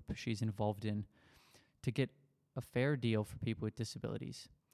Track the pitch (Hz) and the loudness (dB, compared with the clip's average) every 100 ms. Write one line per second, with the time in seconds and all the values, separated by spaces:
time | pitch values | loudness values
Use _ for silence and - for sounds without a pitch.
0 | - - 117 104 110 101 107 101 110 104 | -6 -4 -2 0 0 2 0 2 0 0
1 | 104 _ - - - - _ _ - 117 | -2 _ -20 -20 -20 -20 _ _ -2 0
2 | 131 - _ _ _ - - 123 135 143 | 0 -4 _ _ _ -10 -4 2 2 4
3 | 117 110 104 - - 110 107 - 113 - | 4 4 2 -2 -2 0 -2 -2 -4 -4
4 | 113 110 - - - - _ | -4 -4 -6 -10 -14 -20 _